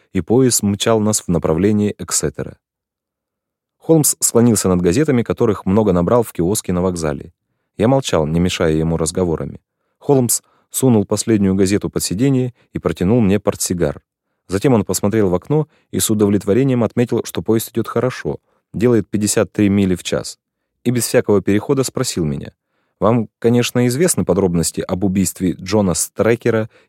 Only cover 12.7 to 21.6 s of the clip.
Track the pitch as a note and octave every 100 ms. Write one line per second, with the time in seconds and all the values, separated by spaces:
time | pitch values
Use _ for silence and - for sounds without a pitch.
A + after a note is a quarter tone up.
12.7 | - E2+ D#2+ F2+ B2 G#2 G2+ - - -
13.7 | F2 D#2+ - _ _ _ _ - F#2+ C#3+
14.7 | A#2+ - F#2 G#2 A2 G2+ F2+ - D3+ D3
15.7 | _ _ G2+ - G#2+ G#2 G2+ G2+ G2+ C#3
16.7 | B2 A2 - A#2+ A#2 - - - A2+ -
17.7 | - A2 A#2+ B2+ - D#2+ C#2 _ _ _
18.7 | - A#2 A#2 F#2+ G2+ G#2 - G2 - G#2
19.7 | G2+ G2 F2+ - C#2+ - - _ _ _
20.7 | _ - B2 - C3 A2+ G#2 F#2+ G2+